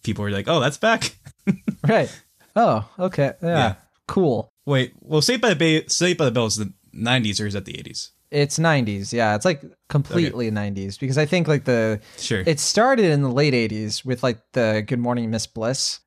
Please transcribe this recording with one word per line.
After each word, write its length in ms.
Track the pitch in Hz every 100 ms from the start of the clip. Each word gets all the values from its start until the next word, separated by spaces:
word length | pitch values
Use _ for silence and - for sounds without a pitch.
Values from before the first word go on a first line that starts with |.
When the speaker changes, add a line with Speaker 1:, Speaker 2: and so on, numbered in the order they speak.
Speaker 1:
people 200 | - 104
were 60 | 101
like, 180 | 101 101
"Oh, 100 | 165
that's 180 | 127 -
back." 360 | 220 226 - - - _ -
<laughs> 80 | 196 - - 147
Speaker 2:
Right. 240 | 214 156 - _ _ _ -
Oh, 320 | 226 113 107 -
okay. 360 | 185 180 139 -
Yeah. 60 | 165
Speaker 1:
Yeah. 260 | 170 120 95 _ _ -
Speaker 2:
Cool. 420 | - 170 117 - _
Speaker 1:
Wait, 300 | - 139 123 _
well, 200 | - 156
Saved 220 | 151 247
by 80 | 240
the 60 | 160
Bay, 280 | 160 156 156
Saved 300 | - 175 170
by 60 |
the 60 | 143
Bell 160 | 120 110
is 100 | 101
the 160 | 101 - _
nineties 480 | - 117 127 110 101
or 40 | 104
is 60 |
that 140 | 98 -
the 120 | -
eighties? 340 | - - - _ _
Speaker 2:
It's 280 | 147 143 -
nineties, 540 | 165 147 113 101 98
yeah. 220 | 117 110 107
It's, 80 |
like, 180 | 185 151 - _ _
completely 580 | 147 139 170 156 120 117
Speaker 1:
Okay. 80 |
Speaker 2:
nineties, 440 | 107 101 98 98 95
because 180 | 131 131
I 100 | 151
think, 200 | 185 156
like, 160 | 147
the 360 | - 120 110 104 - -
Speaker 1:
Sure. 240 | - 110
Speaker 2:
it 140 | 92 147
started 460 | - - 240 262 185
in 160 | 147
the 80 | 135
late 240 | 123 151
eighties 500 | 127 113 110 107 107
with, 180 | 127 123
like, 160 | 131 113 _
the 300 | 131 113 107 104
Good 120 | 127
Morning 320 | 120 120 113
Miss 160 | 110 -
Bliss, 540 | - 110 131 - -